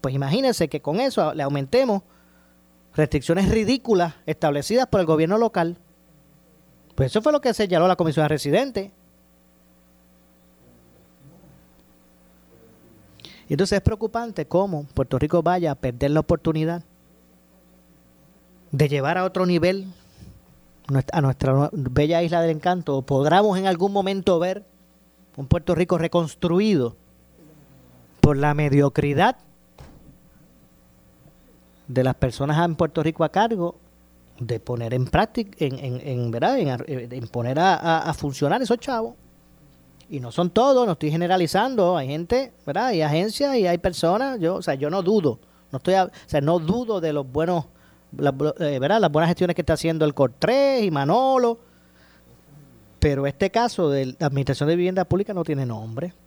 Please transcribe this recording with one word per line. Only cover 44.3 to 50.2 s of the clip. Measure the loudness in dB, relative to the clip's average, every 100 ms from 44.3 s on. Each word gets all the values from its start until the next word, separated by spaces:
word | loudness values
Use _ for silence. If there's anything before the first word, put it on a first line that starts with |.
| -2
yo, | -2 -2
o |
sea, | -4
yo | -4 -2
no | -2
dudo, | 2 4 2 0 _ _ _
no | -8
estoy | 0
a, | 2
o | 2 -2 -4
sea, | 0
no | 2 0
dudo | 2 -2 -2 -2
de | -2
los | -4 -4
buenos, | -2 0 -2 -4 _ _ _ _ -2
la, | -2 0 -2 -2
eh, | -4 0
¿verdad?, | 2 4
las | 4
buenas | 4 2
gestiones | 2 0 0
que |
está | 0
haciendo | 0 0 2
el | 0
Cortrés | 4